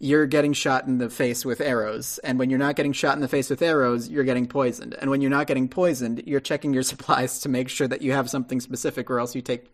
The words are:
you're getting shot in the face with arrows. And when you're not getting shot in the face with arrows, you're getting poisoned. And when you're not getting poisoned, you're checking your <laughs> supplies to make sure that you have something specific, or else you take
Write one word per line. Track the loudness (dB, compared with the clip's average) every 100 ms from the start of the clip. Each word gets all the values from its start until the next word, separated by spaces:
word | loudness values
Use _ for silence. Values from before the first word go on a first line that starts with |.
you're | 2 4 6
getting | 4 2
shot | 2 2 0 2
in | 0
the | -2
face | 0 -2 0
with | -4 -2
arrows. | 0 0 0 -4 -6 -8
And | -2 0
when | 2
you're | 2
not | 2 2
getting | 0
shot | 2 0 2
in |
the | 0
face | 0 0
with | 0
arrows, | 2 4 4 2 -2
you're | 0
getting | 2 2 0
poisoned. | 0 0 -2 -10 -6
And | -2
when | 0
you're | 2
not | 2 2
getting | 0 0
poisoned, | 2 2 2 -2 -4 -2
you're | -2
checking | 0 -2 0
your | 0
<laughs> | 0
supplies | -4 0 0 0 -4
to | -2
make | -2 -2
sure | -2 -2
that | 0
you | 0
have | 0 0
something | -2 -2 -4
specific, | -4 -4 -4 -4 -2
or | -2
else | -2 -4
you |
take | -4 -6 -6